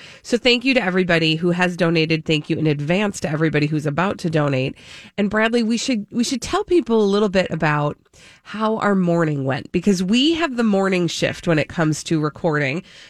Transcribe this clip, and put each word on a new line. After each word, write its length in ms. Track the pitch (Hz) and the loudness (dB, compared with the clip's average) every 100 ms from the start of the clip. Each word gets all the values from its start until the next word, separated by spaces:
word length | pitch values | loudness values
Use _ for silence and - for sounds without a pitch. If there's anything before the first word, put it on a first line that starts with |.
| - - | -20 -20
So 160 | - 240 | -4 0
thank 260 | 254 240 | 2 2
you 100 | 254 254 | 2 0
to 60 | |
everybody 540 | 185 185 180 165 160 156 | 2 0 2 2 2 2
who 160 | 175 | 0
has 240 | 175 180 170 | 0 0 0
donated. 480 | 170 170 160 160 | 0 2 2 0
Thank 260 | 160 156 - | 0 -2 -2
you 60 | 160 | 0
in 120 | 156 | 0
advance 520 | 147 147 180 208 - | 0 0 0 -2 -4
to 100 | 175 | -4
everybody 380 | 151 160 151 147 | 0 0 2 0
who's 180 | 156 147 | 0 -2
about 320 | 147 190 196 | -2 -2 -2
to 100 | 175 | -2
donate. 440 | 160 147 131 131 - - - - - | 0 0 0 -2 -6 -16 -20 -12 -4
And 120 | 202 | -2
Bradley, 320 | 214 226 240 | 0 0 0
we 140 | 220 233 | 0 -2
should, 320 | - 233 202 | -2 -4 -4
we 140 | 240 | -4
should 180 | 240 262 | -2 -4
tell 220 | - 359 | -2 -2
people 400 | 415 349 233 226 | 2 2 2 2
a 20 | 202 | 4
little 220 | 202 214 | 2 2
bit 240 | 185 180 | 0 0
about 460 | 165 156 147 147 - _ - - - | 0 0 0 -2 -4 _ -20 -20 -20
how 340 | - 208 220 220 | -14 -4 -2 0
our 180 | 202 190 | 2 2
morning 480 | 175 170 160 143 | 2 2 0 -2
went, 300 | 131 131 - | -2 -4 -4
because 280 | 180 202 185 | -2 0 0
we 340 | 185 240 294 320 | 2 2 2 2
have 200 | 330 240 | -2 0
the 80 | |
morning 440 | 226 196 190 185 170 | 2 2 2 2 0
shift 420 | - 147 - 180 | -2 -4 -2 0
when 100 | 160 | 0
it 80 | - | 0
comes 340 | - 156 151 - | 0 0 0 -2
to 160 | 160 | -2
recording 600 | 151 - 170 147 139 123 - - - | -2 -2 -2 0 -2 -4 -8 -18 -20